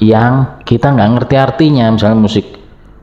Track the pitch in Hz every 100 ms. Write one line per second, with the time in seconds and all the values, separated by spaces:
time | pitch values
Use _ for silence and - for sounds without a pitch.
0 | 110 110 120 131 135 - - 117 143 131
1 | 107 120 123 135 135 - 156 139 113 110
2 | 104 113 104 104 - - - - - -